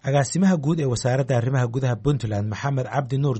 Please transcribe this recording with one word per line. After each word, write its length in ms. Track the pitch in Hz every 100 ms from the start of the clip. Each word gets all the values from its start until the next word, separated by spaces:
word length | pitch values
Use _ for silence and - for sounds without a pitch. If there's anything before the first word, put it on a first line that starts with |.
Agaasimaha 520 | 135 143 131 160 190 175
guud 220 | 143 165
ee 60 | 139
Wasaaradda 480 | 117 127 131 127 123
Arrimaha 300 | 120 135 123
Gudaha 280 | 123 131 113
Puntland, 540 | 143 143 110 101 107
Maxamed 380 | 107 143 135 127
Cabdi 280 | 135 127 135
Nuur 180 | 143 117